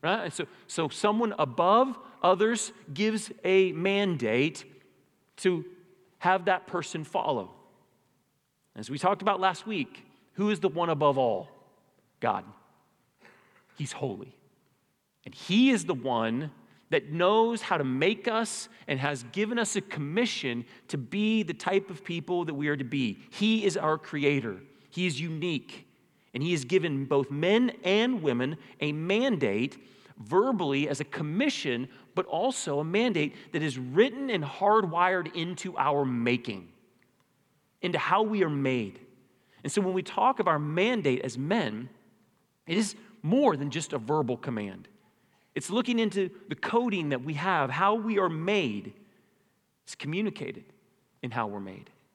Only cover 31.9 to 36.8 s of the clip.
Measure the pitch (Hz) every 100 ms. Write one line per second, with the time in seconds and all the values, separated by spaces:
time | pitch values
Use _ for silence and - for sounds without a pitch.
31.9 | - - - - 156 233 254 - 143 156
32.9 | 190 240 180 147 - - 170 156 131 127
33.9 | 139 254 247 277 208 143 - 196 214 196
34.9 | 165 180 185 151 170 165 175 185 175 139
35.9 | 143 139 123 117 123 120 98 87 _